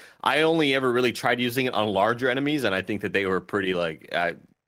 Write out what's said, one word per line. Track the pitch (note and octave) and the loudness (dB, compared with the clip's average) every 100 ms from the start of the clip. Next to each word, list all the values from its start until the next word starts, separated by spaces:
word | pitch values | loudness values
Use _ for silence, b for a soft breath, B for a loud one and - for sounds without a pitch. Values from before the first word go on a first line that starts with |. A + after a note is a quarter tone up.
| B B | B B
I | - C#3+ | 0 2
only | D#3+ E3 D3 | 2 4 2
ever | C3+ C3 | 2 2
really | A#2+ B2 | 2 0
tried | A2 B2 B2 | 0 -2 0
using | B2 B2+ B2+ | 0 -2 -2
it | |
on | G#2+ G#2+ | 0 0
larger | F#2+ G#2+ A#2+ B2+ | 2 2 0 -2
enemies, | C3 C#3+ D3+ | 0 -2 -2
and | A2+ | 0
I | F#2+ | -2
think | F#2 G2+ | -2 -4
that | G2+ | -2
they | F#2+ G2 | -2 0
were | F#2 | -2
pretty, | - G2+ F#2+ | -2 -2 -2
like, | F2+ E2+ D#2 - | -2 -2 -6 -6
uh, | E2 E2+ - - _ | -2 -2 -6 -16 _